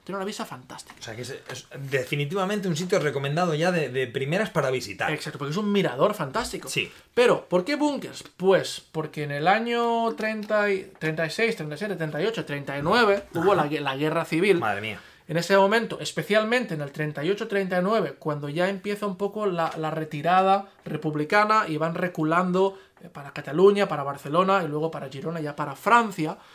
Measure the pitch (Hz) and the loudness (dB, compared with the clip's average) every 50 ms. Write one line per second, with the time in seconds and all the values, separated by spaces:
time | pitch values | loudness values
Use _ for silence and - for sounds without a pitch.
0 | _ - 185 196 190 208 208 - 220 - - 127 127 - - - - - - - | _ -10 -8 -6 -6 -6 -6 -8 -8 -10 -10 -14 -14 -16 -16 -16 -16 -18 -18 -16
1 | - 120 110 113 123 117 135 - - - 131 - - - - 143 139 135 139 131 | -14 -12 -10 -10 -10 -10 -10 -12 -12 -14 -14 -14 -14 -14 -12 -12 -6 -2 -2 -2
2 | 127 - 151 143 147 143 180 202 185 190 208 208 190 190 165 143 185 175 208 165 | 0 0 -2 -2 -2 -2 -2 -2 0 0 -2 -2 0 -2 -2 -2 -2 0 0 2
3 | 147 147 - 139 139 143 147 170 185 175 151 147 165 180 180 165 147 123 123 131 | 2 2 -2 -2 -2 -2 0 0 2 2 2 2 2 2 2 0 0 0 -2 -2
4 | 131 123 110 135 131 139 165 196 220 - - 165 139 131 131 123 120 104 95 - | -2 -2 -2 -4 -2 0 0 0 0 0 0 0 0 2 0 -2 -4 -6 -6 -4
5 | 110 156 151 151 - 156 - 131 139 143 151 202 208 202 202 202 180 147 120 131 | -2 -2 -2 -4 -6 -8 -8 -8 -6 -4 -2 -2 0 2 2 2 2 2 2 2
6 | 156 208 208 - 151 135 131 220 247 247 - 190 - 131 - 139 95 - - - | 2 2 2 0 -4 -4 -4 -4 -4 -4 -6 -10 -8 -6 -4 -4 -4 -6 -8 -18
7 | - _ - 240 247 233 170 - - - 180 180 180 - 294 269 302 294 277 226 | -18 _ 2 4 4 4 4 2 0 0 0 0 0 0 0 0 2 0 0 -2
8 | - 123 127 - - - _ - 175 190 190 160 127 - - - - _ - 160 | -6 -10 -12 -14 -16 -16 _ 0 4 4 4 4 4 0 -8 -12 -12 _ -8 -6
9 | 151 151 - 151 147 143 143 143 151 180 202 220 226 240 240 240 233 233 233 233 | -6 -6 -6 -8 -6 -6 -4 0 2 2 2 2 2 -2 -2 0 0 0 0 0
10 | 226 226 226 226 220 214 220 214 208 208 214 208 208 202 196 190 - - - - | 0 -2 -2 -2 -4 -4 -4 -6 -4 -2 0 0 2 2 0 -2 -4 -8 -10 -6
11 | - 156 160 165 165 160 - - 226 226 - - 156 151 151 147 208 208 190 - | -4 -4 -2 -2 -2 -4 -2 0 0 0 0 -2 -6 -8 -8 -6 -6 -6 -4 -4
12 | 160 151 147 147 180 226 220 190 147 - 143 143 139 143 139 143 143 165 214 247 | -4 -4 -2 -2 -2 -2 -2 -4 -6 -6 -6 -8 -6 -6 -6 -4 0 2 4 4
13 | 233 202 196 202 - - - 170 160 196 196 175 147 147 156 147 143 139 131 135 | 6 4 4 2 0 -6 -4 0 2 4 4 4 2 0 -2 -4 -4 -4 -2 0
14 | 151 156 156 165 160 - 160 160 190 214 185 170 113 107 98 101 107 110 101 - | 0 0 0 0 -2 0 0 2 4 4 4 4 2 0 -2 -2 -4 -8 -8 -10
15 | - - - _ _ - 156 170 165 - 196 196 196 196 220 233 226 190 156 - | -14 -20 -20 _ _ -4 -4 -2 0 4 6 6 6 6 4 2 0 0 -6 -8
16 | 151 - - 165 156 - 202 214 214 220 240 254 233 180 170 151 143 139 - - | -8 -8 -6 -6 -2 2 2 2 2 2 0 0 -2 -2 -6 -6 -6 -6 -6 -6
17 | 151 151 147 143 147 170 202 208 226 208 196 202 196 180 185 180 180 196 226 220 | -6 -4 -4 -4 -2 -2 -2 -2 -2 -2 -2 -2 -2 0 0 0 2 2 2 2
18 | 165 139 - - - 156 147 147 143 143 143 170 180 190 202 190 - 202 208 202 | 0 -2 -4 -6 -4 -4 -4 -4 -4 -4 -2 0 0 0 0 -2 -4 -6 -4 -4
19 | 208 202 185 180 202 196 202 214 208 196 175 170 165 156 - 160 156 156 156 156 | -4 -4 -4 -2 -4 -4 -2 -2 -2 -2 0 0 -2 -2 -2 -4 -4 -4 -4 -4
20 | 156 156 - 147 143 170 180 185 190 190 196 196 196 - - _ - - 151 151 | -6 -6 -6 -4 0 4 4 6 6 6 4 4 2 -4 -16 _ -10 -8 -6 -4
21 | 160 156 151 147 151 151 208 208 208 208 220 220 208 - 156 147 160 170 170 170 | -2 -2 -2 -2 0 2 4 4 6 6 4 4 4 2 0 -2 -2 -2 -2 -2
22 | 180 180 180 175 156 156 165 175 185 180 180 185 190 196 196 - - _ _ _ | -2 -2 -2 0 0 2 4 4 4 4 4 4 2 2 0 -4 -18 _ _ _
23 | - 165 - 151 139 139 - 151 147 139 143 165 190 202 202 202 196 - 156 143 | -20 -18 -16 -16 -14 -12 -10 -10 -8 -4 4 6 8 8 8 6 4 2 0 -2
24 | 139 139 139 - - 147 147 175 190 190 196 196 175 147 147 151 160 160 160 143 | -2 -4 -6 -6 -6 0 2 2 4 4 4 2 2 0 -2 -2 -2 -2 -4 -4
25 | 139 135 135 135 143 160 170 170 151 147 143 - 151 143 135 - - 202 233 240 | -10 -10 -10 -8 -6 -6 -6 -6 -6 -6 -6 -6 -6 -6 -6 -2 2 4 6 6
26 | 233 208 180 147 151 156 196 - - - - | 4 2 -2 -4 -4 -4 -4 -8 -12 -20 -20